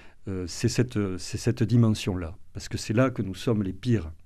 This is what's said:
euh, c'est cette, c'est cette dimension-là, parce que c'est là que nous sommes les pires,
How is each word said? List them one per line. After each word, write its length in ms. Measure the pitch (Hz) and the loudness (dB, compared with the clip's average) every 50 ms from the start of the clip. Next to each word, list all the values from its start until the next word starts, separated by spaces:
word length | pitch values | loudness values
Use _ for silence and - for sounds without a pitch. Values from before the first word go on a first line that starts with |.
| - - - - - 98 | -20 -20 -18 -14 -10 -6
euh, 180 | 95 92 90 | -6 -4 -6
c'est 240 | 85 - - - 120 | -6 -4 0 0 0
cette, 480 | - - 123 123 - 104 101 95 92 92 | 2 2 0 2 2 -2 -2 -2 -2 -6
c'est 200 | - - - - | -8 -6 -6 -2
cette 260 | - 120 113 - 113 | 0 0 2 2 2
dimension-là, 720 | 95 117 120 113 110 107 - - 107 92 92 85 82 95 - - - - | 4 6 6 6 6 4 2 0 -2 -2 -2 -4 -6 -10 -12 -14 -14 -12
parce 140 | 92 - - | -12 -10 -6
que 100 | - 98 | -6 -6
c'est 160 | - - 110 | -4 0 2
là 160 | 113 131 131 | 2 2 2
que 120 | 127 - | 2 -2
nous 120 | 104 95 92 | -4 -6 -6
sommes 300 | - - 127 113 104 101 | -4 -2 0 0 0 0
les 80 | 92 | -2
pires, 400 | 92 - - 120 117 104 80 80 78 - - | -4 -4 0 0 0 0 0 -4 -10 -14 -18